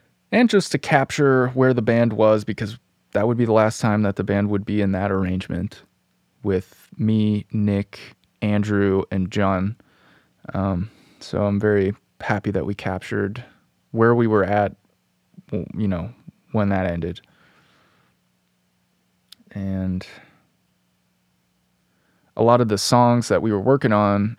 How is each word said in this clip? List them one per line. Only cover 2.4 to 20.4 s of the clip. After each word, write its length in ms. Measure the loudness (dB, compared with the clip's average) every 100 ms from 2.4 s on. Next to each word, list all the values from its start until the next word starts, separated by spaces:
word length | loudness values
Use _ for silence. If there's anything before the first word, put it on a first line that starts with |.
because 340 | 0 -6 -8 -10 _ _ _
that 120 | -2 0
would 120 | 0
be 80 | 2
the 80 |
last 260 | 4 4 0
time 220 | 0 0
that 140 | 0 -2
the 60 |
band 260 | -2 0 0
would 160 | -2 -2
be 160 | -2
in 100 | 0
that 200 | 0 0
arrangement 680 | -2 -2 -4 -6 -6 -8 -10 _ _ _ _ _ _
with 460 | -2 -2 -4 _ _ -4
me, 480 | 0 0 0 -2 -4
Nick, 680 | -2 0 -2 -4 -12 -20 _ _ _
Andrew, 600 | -2 -2 0 0 2 0 -2
and 200 | -4 -4
John. 460 | -2 0 0 -4 -8 _ _ _ _ _ _ -8
Um, 380 | -4 -2 -2 -6 -12 _ _
so 240 | -8 -4 -2
I'm 140 | 0
very 360 | 2 2 0 -4 _ -12
happy 320 | -4 -4 -2
that 140 | -4 -4
we 100 | -6
captured 680 | -8 -8 -6 -6 -4 -8 -16 _ _ _ _
where 220 | 2 4
we 140 | 4 4
were 160 | 2
at, 320 | 2 0 -2 -6 _ _ _ _ _ -20 _
w-, 140 | -8 -8
you 140 | -4 -4
know, 260 | -4 -6 -14 -20 _ _
when 160 | -2 0
that 180 | 0 -2
ended. 360 | -4 -8 -10 _ _ _ _ _ _ _ _ _ _ _ _ _ _ _ _ _ _ _ _ _ _ _
And 540 | -10 -6 -4 -4 -6 -8 -20 -20 _